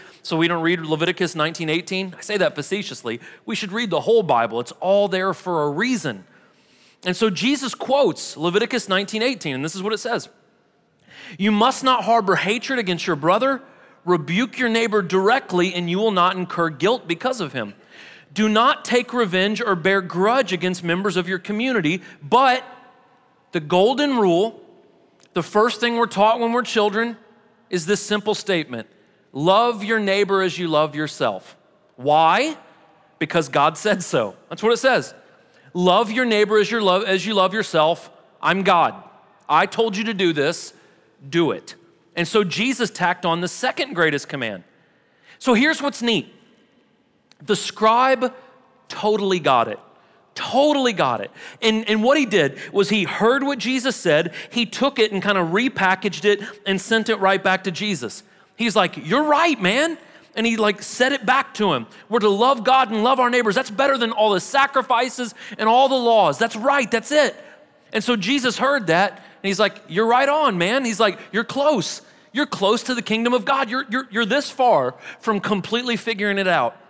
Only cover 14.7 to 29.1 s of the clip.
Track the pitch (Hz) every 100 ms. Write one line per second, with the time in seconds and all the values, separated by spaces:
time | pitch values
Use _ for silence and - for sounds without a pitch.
14.7 | 226 226 208 170 190 196 240 - 180 175
15.7 | 175 175 180 220 185 175 185 180 - 165
16.7 | 135 180 247 - 170 254 247 147 127 104
17.7 | - _ - - - - 143 214 214 254
18.7 | 285 - 247 - 240 208 180 202 214 233
19.7 | 180 180 196 180 170 202 262 185 180 185
20.7 | 180 170 175 208 180 175 180 - 208 262
21.7 | 233 151 180 - - 143 240 262 254 -
22.7 | - - _ _ _ _ _ _ 175 151
23.7 | 180 208 254 294 247 190 170 226 - -
24.7 | - _ _ _ _ _ 180 156 208 233
25.7 | 226 240 233 233 190 214 240 233 240 233
26.7 | 226 208 202 233 220 _ _ _ _ _
27.7 | 180 160 208 - 208 214 202 - 175 135
28.7 | 117 104 _ _